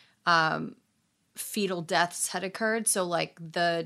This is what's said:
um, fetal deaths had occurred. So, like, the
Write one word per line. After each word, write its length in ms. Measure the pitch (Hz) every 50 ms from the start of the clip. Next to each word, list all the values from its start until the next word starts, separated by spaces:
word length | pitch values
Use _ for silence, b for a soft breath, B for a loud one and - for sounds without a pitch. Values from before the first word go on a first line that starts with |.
| b b b b -
um, 500 | 180 170 165 160 160 160 156 - - - _ _ _ _ _ _ _ _ _ _ _ -
fetal 440 | - - - - 220 202 185 190 175
deaths 480 | 160 160 190 165 170 170 - - - -
had 160 | - 185 190
occurred. 420 | 190 - - 226 214 220 233 214
So, 180 | - - 208 185
like, 340 | 175 170 165 165 160 - -
the 420 | 170 160 - 180 170 170 170 170 165